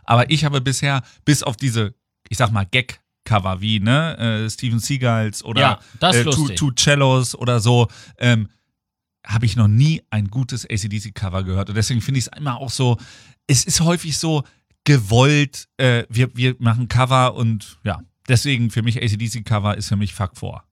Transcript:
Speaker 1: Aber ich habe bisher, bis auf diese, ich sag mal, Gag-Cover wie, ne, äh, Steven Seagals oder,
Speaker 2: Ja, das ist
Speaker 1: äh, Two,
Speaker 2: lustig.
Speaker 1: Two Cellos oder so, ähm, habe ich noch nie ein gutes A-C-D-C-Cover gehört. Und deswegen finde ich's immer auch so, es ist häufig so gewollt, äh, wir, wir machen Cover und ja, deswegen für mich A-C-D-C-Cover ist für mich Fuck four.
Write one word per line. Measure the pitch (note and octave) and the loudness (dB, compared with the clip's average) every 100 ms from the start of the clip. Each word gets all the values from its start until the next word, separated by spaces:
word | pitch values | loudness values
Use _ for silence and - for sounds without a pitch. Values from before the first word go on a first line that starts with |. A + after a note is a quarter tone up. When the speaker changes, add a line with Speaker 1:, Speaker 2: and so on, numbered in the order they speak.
Speaker 1:
Aber | - A#2+ B2+ | 0 2 4
ich | D3+ | 2
habe | D3+ C#3 | 0 -2
bisher, | B2+ C3 C#3 C3+ - _ | -2 -2 -2 -4 -6 _
bis | - - | 0 0
auf | - A#2 | 0 -4
diese, | C3+ A2+ G#2 - _ _ - | -4 -2 -4 -6 _ _ -12
ich | - | -2
sag | A#2+ | 0
mal, | G#2+ F#2+ | 0 0
Gag-Cover | B2+ B2 - _ _ - G#2+ F#2+ F#2 | -2 -4 -12 _ _ -2 -2 0 -4
wie, | G#2+ A2 | -2 0
ne, | G#2 C#3 E3 - A2+ A2 | 2 0 0 -4 -4 -4
äh, | A2 | -6
Steven | - B2 A#2 | -6 -4 -2
Seagals | - C#3 B2 A2+ G#2+ - | -2 -2 0 0 -2 -6
oder, | - A#2 | -6 0
Speaker 2:
Ja, | C#3 A2+ - - | 0 0 -10 -2
das | F3 A#2+ | 2 2
ist | C3+ | 2
Speaker 1:
äh, | |
Two, | C3+ | 0
Speaker 2:
lustig. | C#3+ F2+ | 0 0
Speaker 1:
Two | C#3+ | -2
Cellos | - D3+ C#3+ C3+ C3 A#2+ | 0 2 4 4 4 0
oder | - A#2+ A#2+ | -4 -2 2
so, | G#2+ A#2+ A2+ - - - | 4 4 2 -2 -20 -2
ähm, | A#2+ A#2 G2+ _ _ _ _ _ _ _ - | 2 2 0 _ _ _ _ _ _ _ -4
habe | A2 A#2 | -2 0
ich | A#2 | 2
noch | G#2 | 2
nie | A2 D3+ D#3+ _ | 4 2 0 _
ein | G#2+ G2+ | -4 -4
gutes | A#2+ B2+ B2 - | -4 -6 -6 -6
A-C-D-C-Cover | A2 G#2 G#2+ G#2 - G2 F#2 | -6 -4 -6 -8 -8 -6 -4
gehört. | F#2 F#2+ F#2+ | -2 -2 -2
Und | G#2 | -2
deswegen | G#2+ B2 | 0 0
finde | A#2+ C3+ | 0 -2
ich's | - - | -4 -8
immer | D3 A#2+ | -8 -8
auch | A#2 | -8
so, | - B2+ A2+ - - - _ - | 0 0 0 -4 -20 -20 _ 0
es | C3 | 0
ist | - - | 2 0
häufig | E3 G3 E3 C3+ | 2 0 -2 -4
so | E3 D3+ - _ _ _ | -2 -2 -4 _ _ _
gewollt, | - C#3+ G2 A#2 C3+ D3 C#3+ - - - | 4 4 4 4 6 4 0 -4 -18 0
äh, | B2+ A#2 - | 2 2 -2
wir, | A2+ B2+ A#2+ | -2 -2 0
wir | B2+ B2+ | -2 0
machen | A#2 A2+ A#2 | 0 0 0
Cover | A#2+ B2+ C3 B2+ | 0 2 2 2
und | - A2+ G#2+ - - | 0 -2 -2 -6 -10
ja, | G#2 E2+ - _ - | -6 -6 -10 _ 0
deswegen | B2 C#3+ B2+ A#2 | 0 2 0 0
für | A#2+ | 0
mich | A#2 A#2 | -2 -2
A-C-D-C-Cover | A#2 G#2 A2+ A#2 G#2 G#2+ G#2 G2+ | -2 -2 -4 -8 -4 -2 0 -4
ist | - | -4
für | G2+ | -2
mich | G2+ | -4
Fuck | - F#2+ - | -4 -8 -8
four. | F#2 D#2+ _ | -12 -12 _